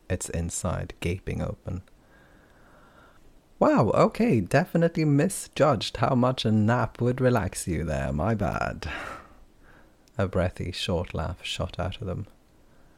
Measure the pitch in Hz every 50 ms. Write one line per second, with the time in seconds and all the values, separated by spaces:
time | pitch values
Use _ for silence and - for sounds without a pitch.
0 | _ - 92 90 - - - 85 85 82 - - - 90 - - 92 - - -
1 | - 85 87 92 - - 87 82 82 - - - - - 92 90 - - - -
2 | _ _ - - - - - - _ _ _ _ - - - - - - - -
3 | - - _ - - - - - _ _ _ - - 294 302 226 120 101 - -
4 | 160 220 - - 220 247 156 113 87 - - 135 175 - - 170 170 165 - 165
5 | 156 151 143 139 151 190 - - - - - - 135 151 135 92 - - - -
6 | 123 131 139 120 120 127 131 - - 117 107 107 107 110 117 123 117 - - -
7 | 120 123 127 131 127 127 123 113 87 90 - - - 98 82 104 - 156 - 67
8 | - - 69 73 78 110 117 101 - 71 53 - - - - - - 73 - -
9 | - - - - - - - - - - _ _ - - - - - - _ _
10 | _ _ _ - 98 92 - 95 87 92 - - 90 92 92 - - - 92 82
11 | 90 - - - 80 - - - - - - - - - - - 87 90 - -
12 | 104 92 87 98 101 - - _ _ _ _ _ _ _ _ - - - _